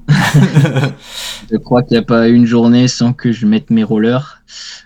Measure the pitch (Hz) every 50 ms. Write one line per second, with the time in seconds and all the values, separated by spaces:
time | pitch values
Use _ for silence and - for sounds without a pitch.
0 | - - 151 185 - - - 147 139 - - 151 139 160 123 135 143 131 - -
1 | - - - - - - - - - - 110 107 - - 123 123 123 - 120 117
2 | 104 - 120 117 113 117 120 120 120 113 120 117 117 117 120 123 127 123 - -
3 | 120 120 127 - - 123 113 104 110 104 107 110 - _ 117 113 107 98 110 107
4 | 107 117 123 131 147 - - _ _ _ - - - - - - _